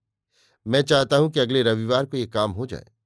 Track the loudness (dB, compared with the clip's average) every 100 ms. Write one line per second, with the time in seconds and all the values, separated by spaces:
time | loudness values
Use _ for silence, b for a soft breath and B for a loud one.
0 | _ _ _ _ _ _ -2 0 2 2
1 | 2 2 2 0 0 2 2 0 0 0
2 | -2 -6 -4 -2 -2 -4 -10 -12 -16 _